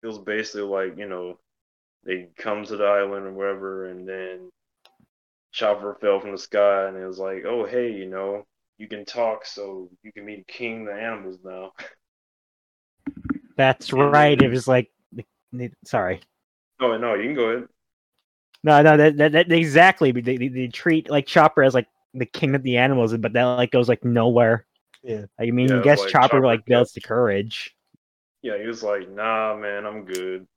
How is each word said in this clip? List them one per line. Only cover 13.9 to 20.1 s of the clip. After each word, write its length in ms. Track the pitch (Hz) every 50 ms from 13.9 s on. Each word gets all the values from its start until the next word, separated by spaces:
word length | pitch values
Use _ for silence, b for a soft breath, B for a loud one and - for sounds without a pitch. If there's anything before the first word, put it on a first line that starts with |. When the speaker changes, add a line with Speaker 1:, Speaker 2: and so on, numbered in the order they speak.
Speaker 1:
And 200 | - 131 143 143
Speaker 2:
right, 280 | 143 147 151 147 147 135
Speaker 1:
then 60 | 139 131
Speaker 2:
it 20 |
was 180 | 117 127 117 -
like, 240 | 131 123 120 _ _ _ _ _
the, 140 | - 110 107 _ _ _ _ _ -
the, 180 | 123 123 117 - _ -
sorry. 360 | - - 120 98 90 92 92 _ _ _ _ _ _ _ _ _ _ _ _
Speaker 1:
Oh, 180 | 131 123 117 110
no, 160 | 117 120 110
you 80 | 98 107
can 100 | 123 151
go 140 | 139 117 113
ahead. 180 | 113 123 120 - _ _ _ _ _ _ _ _ _ _ _ _ _ _ _ _ _ _ _
Speaker 2:
No, 180 | 151 151 143
no, 140 | 147 156 151 147
that, 200 | 147 156 151 147
that, 140 | 147 156 147
that, 180 | 156 180 180
exactly, 600 | 165 170 165 156 135 156 175 190 185 - 165 135